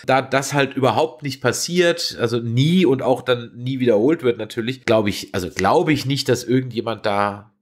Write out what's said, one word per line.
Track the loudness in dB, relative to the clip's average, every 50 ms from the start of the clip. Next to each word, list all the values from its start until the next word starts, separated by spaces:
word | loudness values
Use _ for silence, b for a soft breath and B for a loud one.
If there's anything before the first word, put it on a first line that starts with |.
| B
Da | 0 0 0 2
das | 0 0 -2 0 0 0
halt | 0 0 0 0
überhaupt | 0 0 2 2 2 0 0 -2 -6
nicht | -10 -10 -6 -2
passiert, | -2 -2 -2 -2 -4 -2 2 2 4 2 2 0 -4 -8 -6 -4
also | -2 -2 -2 -2
nie | -2 -2 0 2 2 4 4 4 4
und | 4 2 2 2
auch | 0 0 0
dann | 0 -2 -2 -2 -4 -8 -14
nie | -10 -8 -6 -4 0
wiederholt | 2 2 4 4 4 2 2 2 2
wird | 0 0 -2
natürlich, | -4 -8 -6 -6 -6 -6 -6 -4 0
glaub | 2 2 2 2
ich, | 0 -2 -4 -8 -8 -8
also | -6 -6 -6
glaub | -4 0 2 2 2 2 2 2
ich | 0 0 0
nicht, | -2 -4 -2 0 0
dass | -2 0 0
irgendjemand | 0 0 0 0 -2 -6 -6 -6 -6 -6 -4 -4
da | -2 0 0 0 -2 -4 -6 -12 -20 _ _